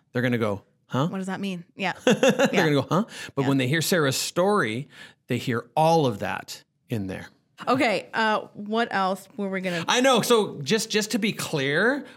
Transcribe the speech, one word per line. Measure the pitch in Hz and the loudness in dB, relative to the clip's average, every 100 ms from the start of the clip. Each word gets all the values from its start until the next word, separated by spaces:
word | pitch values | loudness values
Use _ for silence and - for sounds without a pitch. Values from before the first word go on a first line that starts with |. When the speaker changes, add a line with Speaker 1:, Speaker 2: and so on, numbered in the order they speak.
| _ | _
Speaker 1:
They're | 123 | -2
gonna | 123 120 | 0 0
go, | 107 98 _ _ - | -2 -4 _ _ -6
"Huh?" | 123 170 | -2 -2
Speaker 2:
What | 190 | -4
does | 190 | -8
that | 185 | -6
mean? | 196 180 - - | -6 -8 -12 -6
Yeah. | 185 - | -6 0
Speaker 1:
<laughs> | |
They're | 254 240 269 - 269 | 2 4 4 4 2
Speaker 2:
Yeah. | 196 160 | 2 2
Speaker 1:
gonna | 143 | 2
go, | - | 2
"Huh?" | 165 233 - - | 0 0 -8 -10
But | - | -4
Speaker 2:
Yeah. | 135 | 0
Speaker 1:
when | 139 | 2
they | 127 | 2
hear | 160 | 0
Sarah's | - 180 139 - | 2 2 2 0
story, | - 175 190 208 117 113 143 - - _ - | -4 0 2 2 0 -4 -8 -16 -20 _ -6
they | 120 | -4
hear | 131 117 - | 0 -2 -2
all | 147 160 165 | 2 4 4
of | 131 98 | 2 -2
that | 95 95 - - _ _ - | -6 -6 -10 -16 _ _ -8
in | 113 95 | -6 -4
there. | 92 - _ _ - - | -8 -12 _ _ -10 -2
Speaker 2:
Okay, | 262 254 185 - | 0 0 -2 -4
uh, | 220 220 214 - | -2 0 -2 -4
what | - 208 220 240 | -14 -6 -2 -2
else | 196 190 190 - - | 0 -2 -4 -8 -8
were | 196 | -6
we | 190 | -4
gonna | 185 170 165 | -4 -4 0
Speaker 1:
I | 233 | 2
know. | 269 233 | 4 4
So | - 233 170 - | 4 2 2 -4
just, | 147 220 214 | -2 -2 0
just | 208 214 | -2 -2
to | 226 | -2
be | 208 | -2
clear, | - - 147 135 156 226 285 - | -2 -4 -2 0 2 2 0 -6